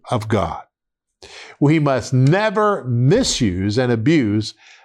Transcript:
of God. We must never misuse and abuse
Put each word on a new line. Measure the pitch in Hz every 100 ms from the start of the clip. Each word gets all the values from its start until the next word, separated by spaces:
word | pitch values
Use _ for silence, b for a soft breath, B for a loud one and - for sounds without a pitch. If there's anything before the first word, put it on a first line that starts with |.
| -
of | 123 110
God. | 107 82 - - _ _ _ _ _ B B B B
We | 143 160
must | 143 131 -
never | 127 135 185 220 208 208 190
misuse | 127 120 127 220 247 - 107 90 101 107
and | 123
abuse | 113 117 165 110 107 107 B B B